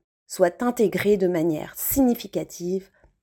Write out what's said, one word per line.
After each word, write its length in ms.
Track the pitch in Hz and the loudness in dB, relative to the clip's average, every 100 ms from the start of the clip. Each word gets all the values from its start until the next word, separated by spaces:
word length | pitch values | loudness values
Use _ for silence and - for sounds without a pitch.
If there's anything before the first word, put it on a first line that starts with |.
| _ _ _ | _ _ _
soient 380 | - 180 175 | 0 0 2
intégrées 540 | 240 240 208 180 202 208 | -2 2 0 2 2 2
de 100 | 185 | 2
manière 500 | 175 165 156 - - | 2 0 -2 -6 -10
significative 1120 | - - 262 240 - 175 160 - 175 190 185 _ _ _ | -2 2 2 2 -4 -8 -8 -8 -4 -4 -6 _ _ _